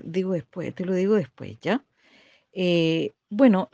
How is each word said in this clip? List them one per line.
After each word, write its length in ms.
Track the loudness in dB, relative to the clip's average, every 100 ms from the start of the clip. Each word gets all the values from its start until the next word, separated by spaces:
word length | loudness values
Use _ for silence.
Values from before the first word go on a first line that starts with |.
digo 300 | -6 -4 -2
después, 420 | -4 -6 -10 -10 -8
te 100 | -4
lo 80 |
digo 220 | 0 2 0
después, 420 | -2 -10 -16 -8
¿ya? 240 | -4 -4 -6 _ _ _ _ _ _
Eh, 600 | -4 0 2 2 0 -4 -8 _
bueno, 400 | 4 4 4 0